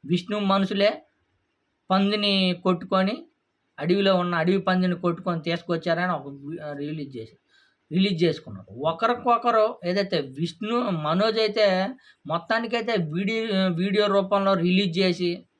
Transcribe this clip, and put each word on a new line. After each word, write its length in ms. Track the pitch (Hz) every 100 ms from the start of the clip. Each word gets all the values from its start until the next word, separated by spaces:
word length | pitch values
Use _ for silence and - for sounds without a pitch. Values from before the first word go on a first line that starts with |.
విష్ణు 340 | 143 175 - 208
మనుషులే 640 | 196 196 190 196 208 311 - _ _ _ _ _ _ _ -
పందిని 640 | 190 196 208 208 196 185 175
కొట్టుకొని, 600 | 185 175 - 190 190 269 - _ _ _ _ -
అడవిలో 360 | 160 190 196
ఉన్న 200 | 180 175
అడవి 220 | 170 165 190
పందిని 380 | 185 185 185
కొట్టుకొని 460 | 175 175 170 185 165
తీసుకొచ్చారని 680 | 165 165 - 170 175 165 180
ఒక 160 | 156 139
వి-, 340 | 139 139 170
ఆ, 120 | 151
రిలీజ్ 440 | 143 147 156 135 123
చేశారు, 280 | 107 - _ _ _ _ -
రిలీజ్ 300 | 170 202 165
చేసుకున్నారు. 500 | 170 151 - 95 92
ఒకరికొకరు 1040 | 113 156 - 226 240 247 233 240 220 214 247
ఏదైతే 340 | 175 190 196 165
విష్ణు, 680 | 131 135 170 - 214 240 240
మనోజ్ 500 | 165 151 180 220 220
అయితే 500 | 220 220 208 185 196 262 _ _ 147
మొత్తానికైతే 680 | 170 - 226 233 233 226 214
వీడియో, 720 | 156 170 202 226 226 190 185
వీడియో 380 | 170 196 202 208
రూపంలో 460 | 196 190 202 196
రిలీజ్ 460 | 185 175 185 202 170
చేసి 440 | 185 175 175 180 -